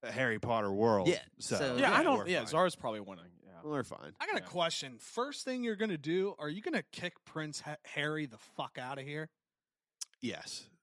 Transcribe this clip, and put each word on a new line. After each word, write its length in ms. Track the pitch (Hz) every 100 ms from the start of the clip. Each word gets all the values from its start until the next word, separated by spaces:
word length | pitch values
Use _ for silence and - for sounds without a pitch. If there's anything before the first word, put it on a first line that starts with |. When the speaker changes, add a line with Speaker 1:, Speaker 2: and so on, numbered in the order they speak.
Speaker 1:
a 100 | 120
Harry 260 | 110 131 110
Potter 320 | 113 113 104
world. 380 | 98 113 107 92
Speaker 2:
Yeah, 100 | 175 - _
Speaker 1:
So, 180 | - -
Speaker 2:
so 200 | 135 175
Speaker 3:
Yeah, 140 | 277
I 60 | 294
Speaker 1:
yeah, 40 |
Speaker 3:
don't. 160 | 330 262
Speaker 1:
we're 100 | 104
Speaker 3:
Yeah, 100 | 175
Speaker 1:
fine. 60 | 110
Speaker 3:
Zara's 280 | 156 180 -
probably 240 | 127 110
winning. 240 | 98 95 85 87
Yeah. 80 | - 87
Speaker 1:
We're 180 | 151 147
fine. 300 | 120 - 71 -
Speaker 4:
I 60 | 381
got 100 | 403
a 40 |
Speaker 3:
Yeah. 60 | 180
Speaker 4:
question. 480 | 170 165 - 139 117
First 460 | - - 262 285
thing 200 | - 254
you're 100 | 240 208
gonna 200 | 220 165
do, 360 | 143 175 196 185
are 100 | 151
you 120 | 170
gonna 220 | 220 285 -
kick 220 | - 180 -
Prince 360 | - 160 156 147
Ha-, 140 | - 151 -
Harry 400 | - 147 156 147
the 100 | 113 - -
fuck 220 | 135 -
outta 220 | 127 139
here? 260 | 135 147 156 _ _ _ _ _ _ _ - _
Speaker 1:
Yes. 480 | 120 80 - - - _